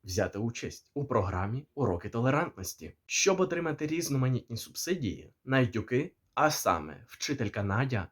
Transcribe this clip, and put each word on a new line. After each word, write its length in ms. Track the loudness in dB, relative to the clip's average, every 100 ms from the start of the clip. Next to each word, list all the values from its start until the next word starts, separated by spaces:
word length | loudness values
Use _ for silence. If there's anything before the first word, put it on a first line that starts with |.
взяти 360 | -2 -2 0 -2
участь 520 | -4 -4 -8 -10 _
у 120 | -6 0
програмі 600 | 2 2 0 -2 -4 -8 -2
«Уроки 340 | 0 0 -2
толерантності». 840 | 0 2 2 0 -6 -10 -10 -14 -16 _
Щоб 340 | 2 4 4
отримати 480 | 2 0 -2 -2 -2
різноманітні 680 | -2 0 2 2 2 -2 -10
субсидії, 760 | -8 -8 -2 0 -2 -4 -12 _ 0
Найдюки, 680 | 4 4 2 0 0 0 _ _
а 180 | 2 2
саме 540 | 4 2 2 -2 -12 -18
вчителька 560 | -8 -4 -2 -2 -2
Надя 440 | 0 2 2 0 -4